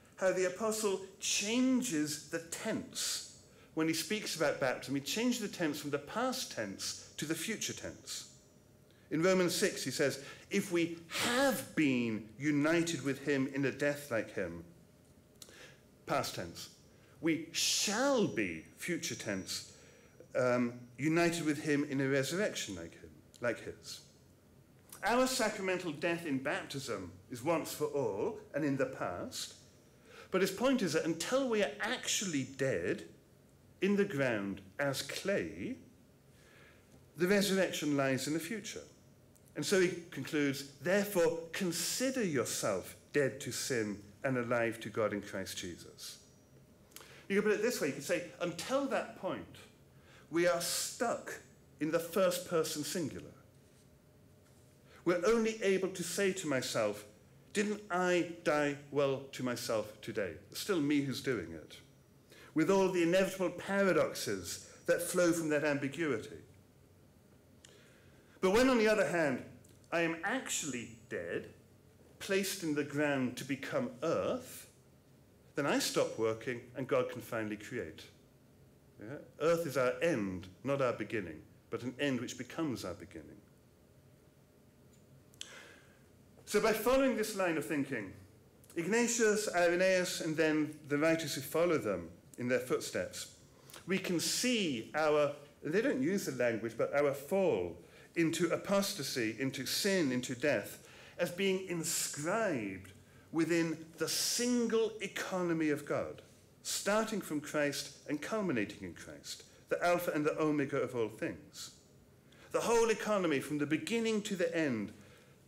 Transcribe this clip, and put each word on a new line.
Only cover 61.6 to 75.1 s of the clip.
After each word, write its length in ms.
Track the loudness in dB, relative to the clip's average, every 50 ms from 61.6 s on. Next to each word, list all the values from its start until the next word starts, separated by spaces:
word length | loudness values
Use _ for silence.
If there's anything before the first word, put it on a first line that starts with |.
| -14 -16 -18 -20 -20 -20 -20 -20 -20 -20 -20 -20 -20 -20 -20 -20 -12 -4 0
with 160 | 2 4 4
all 220 | 6 6 4 4
the 120 | 4 4 4
inevitable 460 | 4 6 4 4 2 0 0 -2 -2
paradoxes 1120 | -2 -4 -4 -2 2 4 4 6 6 4 4 2 0 -4 -4 -4 -4 -4 -4 -8 -10 -10 -12 -16 -20 -6 0
that 160 | 0 0 0
flow 320 | 0 0 2 4 6 6 4
from 160 | 4 2 2
that 160 | 2 2 2
ambiguity. 800 | 2 0 0 -2 -4 -2 -2 0 0 0 -2 -4 -8 -14 -16 -18 -20 -20 -20 -20 -20 -20 -20 -20 -20 -20 -20 -20 -20 -20 -20 -20 -20 -20 -20 -20 -20 -20 -20 -20 -20 -20 -20 -20 -20 -20 -20 -20 -20 -20 -20 -20 -20 -6 0
But 100 | 2 4
when, 180 | 6 6 6 6
on 80 | 6
the 100 | 6 6
other 200 | 6 6 4 4
hand, 360 | 2 2 2 2 2 2 0 -4 -10 -18 -20 -20 -20 -20 -20 -8 -2
I 100 | 0 0
am 160 | 2 0 0 -2 -2
actually 720 | -2 -2 -2 -2 -4 -4 -4 -4 -4 -6 -6 -8 -10 -14 -16 -12 -8
dead, 400 | -6 -6 -4 -4 -6 -6 -6 -8 -18 -20 -20 -20 -20 -20 -20 -20 -20 -20 -20 -20 -16 -10
placed 440 | -4 0 0 0 0 -2 -4 -4 -2
in 120 | -2 0
the 80 | 0 -2
ground 540 | -2 0 0 0 2 2 2 0 0 -2
to 60 | -4 -6
become 480 | -4 -4 -4 -4 -4 -2 -2 -2 -4 -6 -4 -2
earth, 640 | 0 0 2 2 0 -2 -2 -6 -10 -16 -16 -18 -20 -20 -20 -20 -20 -20 -20 -20 -20